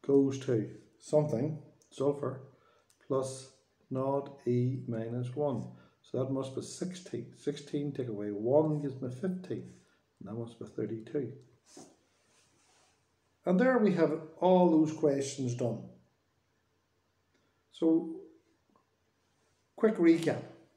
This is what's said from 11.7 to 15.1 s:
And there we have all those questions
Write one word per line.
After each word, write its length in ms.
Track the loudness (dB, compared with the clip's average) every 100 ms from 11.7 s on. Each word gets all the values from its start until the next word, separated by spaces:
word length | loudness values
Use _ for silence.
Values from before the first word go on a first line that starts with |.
| -20 -20 _ _ _ _ _ _ _ _ _ _ _ _ _ _ _
And 140 | 0 4
there 180 | 4 6
we 160 | 4
have 260 | 4 2 0 -8 0
all 320 | 4 6 8
those 220 | 6 4
questions 640 | 2 2